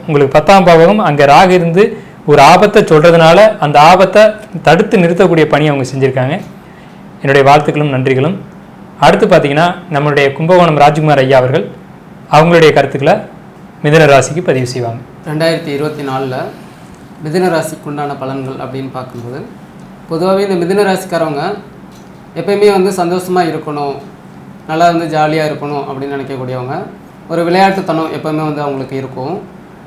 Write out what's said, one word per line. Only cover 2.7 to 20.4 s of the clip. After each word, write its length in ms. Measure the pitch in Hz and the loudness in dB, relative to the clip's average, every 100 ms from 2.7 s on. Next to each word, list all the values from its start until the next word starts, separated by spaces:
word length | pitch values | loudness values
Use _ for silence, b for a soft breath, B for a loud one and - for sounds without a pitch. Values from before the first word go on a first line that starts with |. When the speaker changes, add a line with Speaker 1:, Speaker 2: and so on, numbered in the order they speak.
| 214 | 2
Speaker 1:
சொல்றதுனால 760 | - 156 170 170 160 170 165 - | 2 4 4 6 6 6 4 2
அந்த 220 | 151 143 | 0 4
ஆபத்தை 420 | 156 - 185 208 214 - - 165 | 6 6 4 4 4 2 -10 -4
தடுத்து 360 | - 165 - 214 | 0 2 2 0
நிறுத்தக்கூடிய 460 | 170 170 196 160 | 0 2 2 2
பணி 240 | 147 143 151 | 0 0 0
அவங்க 200 | 139 127 135 | -2 -4 -2
செஞ்சிருக்காங்க. 440 | 131 131 127 185 - - B B B B B - | -2 -2 -4 -6 -10 -18 B B B B B -8
என்னுடைய 280 | 135 139 139 | 0 2 4
வாழ்த்துக்களும் 440 | 147 151 147 147 | 4 2 -2 -2
நன்றிகளும். 420 | 131 131 131 147 196 - - - - - - | -2 -2 0 -2 -4 -12 -20 -20 -20 -20 0
அடுத்து 260 | 147 190 208 | 2 2 2
பாத்தீங்கன்னா 480 | 165 143 147 175 185 - | 2 2 0 -2 -4 -8
நம்மளுடைய 400 | 147 147 143 139 | -4 -2 0 0
கும்பகோணம் 440 | 139 160 180 170 151 | -2 0 2 4 4
ராஜ்குமார் 420 | 143 151 156 139 | 2 2 0 2
ஐயா 200 | 131 131 | 4 2
அவர்கள் 300 | 127 147 208 - - - - - - | 2 -2 -4 -12 -20 -20 -20 -20 0
அவங்களுடைய 400 | 151 165 170 156 | 2 4 4 4
கருத்துக்களை 480 | 143 135 135 143 214 - - - - - - | 4 0 -2 -2 -2 -4 -18 -20 -20 -20 -8
மிதுன 240 | 147 165 147 | 0 2 4
ராசிக்கு 360 | 139 127 156 | 4 2 -4
பதிவு 220 | 127 131 123 | -4 -4 -4
செய்வாங்க. 300 | 131 117 117 - - 165 | -6 -8 -8 -14 -18 -10
Speaker 2:
ரெண்டாயிரத்தி 400 | 151 165 160 151 | -4 -2 -4 -6
இருபத்தி 360 | 143 151 147 | -6 -6 -8
நாலுல 340 | 139 135 135 127 180 - - - - - - - | -8 -6 -6 -8 -10 -14 -20 -20 -20 -20 -20 -14
மிதுன 220 | 156 175 185 | -8 -4 -2
ராசிக்கு 380 | 160 160 156 | -2 -6 -10
உண்டான 280 | 151 147 143 | -12 -10 -8
பலன்கள் 420 | 135 131 135 131 | -8 -10 -10 -10
அப்படின்னு 360 | 131 131 135 135 | -12 -12 -12 -12
பார்க்கும்போது, 520 | 131 127 123 120 139 208 - - - - - - | -12 -14 -14 -14 -14 -16 -20 -20 -20 -20 -20 -10
பொதுவாகவே 400 | 160 185 190 | -4 -2 0